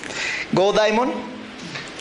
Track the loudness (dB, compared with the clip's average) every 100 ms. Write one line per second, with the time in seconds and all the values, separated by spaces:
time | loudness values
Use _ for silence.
0 | -10 -6 -4 -4 0 4 4 6 6 4
1 | 2 0 -6 -12 -14 -14 -12 -10 -10 -10